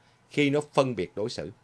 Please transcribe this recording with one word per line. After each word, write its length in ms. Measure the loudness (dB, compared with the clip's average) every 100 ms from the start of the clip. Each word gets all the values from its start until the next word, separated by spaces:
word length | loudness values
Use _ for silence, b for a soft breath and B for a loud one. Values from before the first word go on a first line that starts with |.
| b b _
khi 200 | 0 2
nó 120 | 2 0
phân 220 | 2 2
biệt 160 | 0 -6
đối 140 | -4 -6
xử. 220 | -6 -10 -14